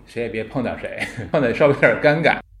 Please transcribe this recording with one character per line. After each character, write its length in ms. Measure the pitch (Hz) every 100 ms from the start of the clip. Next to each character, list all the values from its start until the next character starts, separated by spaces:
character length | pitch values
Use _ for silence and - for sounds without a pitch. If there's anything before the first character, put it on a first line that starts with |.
谁 200 | - 113
也 40 | 117
别 160 | 110
碰 180 | 110 143
到 140 | 113 -
谁， 220 | 104 - - -
<laughs> 160 | 101
碰 80 | 160
到 100 | 120
稍 140 | 113 147
微 40 |
有 80 | 139
点 160 | 139 107
尴 200 | 151 156
尬。 160 | 143 - - -